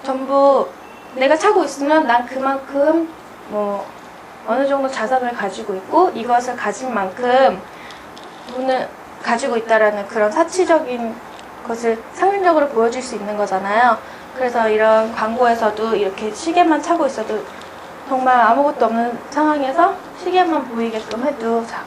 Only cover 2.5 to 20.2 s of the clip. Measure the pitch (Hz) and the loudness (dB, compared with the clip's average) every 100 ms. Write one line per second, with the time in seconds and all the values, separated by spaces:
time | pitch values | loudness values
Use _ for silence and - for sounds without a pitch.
2.5 | 269 - 277 294 330 320 - - - - | -2 -4 0 4 2 0 -8 -20 -20 -8
3.5 | 208 208 202 - - - - - - - | -4 -4 -4 -8 -16 -20 -20 -20 -16 -4
4.5 | 240 277 277 269 - 220 262 247 233 202 | 0 2 0 -2 -4 -2 0 0 -4 -6
5.5 | 190 226 190 - 311 359 226 226 240 247 | -6 -8 -8 0 4 4 2 0 0 0
6.5 | 240 208 202 262 220 190 185 247 254 262 | -4 -4 -4 -4 -4 -4 -4 2 4 4
7.5 | 190 - - - - - - - - - | 2 -12 -18 -18 -18 -18 -20 -20 -18 -12
8.5 | 247 262 247 - - - - - 233 269 | -6 -2 -2 -4 -12 -20 -12 -4 -2 -2
9.5 | 233 220 220 214 208 202 226 208 311 330 | -4 2 4 4 0 -6 0 0 2 0
10.5 | 370 339 320 262 247 226 226 - - - | 0 2 2 2 -6 -6 -8 -16 -18 -18
11.5 | - 233 226 233 226 - - 370 403 370 | -18 -10 -4 -2 -2 -6 -2 0 2 4
12.5 | 311 285 226 233 247 247 208 208 208 202 | 4 2 2 0 0 -8 -8 -6 -4 -2
13.5 | 190 196 214 247 220 - - - - 247 | -2 0 2 4 2 -4 -18 -16 -4 -2
14.5 | 240 220 214 220 220 226 226 220 233 240 | 0 2 4 4 4 2 -2 -4 2 2
15.5 | 233 220 208 220 214 196 190 214 208 330 | 4 0 0 -2 0 -2 -4 -8 -6 -2
16.5 | 339 339 294 294 339 277 - 214 214 - | 2 4 2 0 0 0 -2 -6 -6 -8
17.5 | - - - - - - 262 254 247 220 | -14 -16 -18 -18 -18 -4 0 2 4 6
18.5 | 247 285 294 226 226 240 233 - 294 302 | 4 2 2 0 2 -2 -4 -8 0 0
19.5 | 302 269 330 359 381 - - | 2 0 2 2 2 -12 -10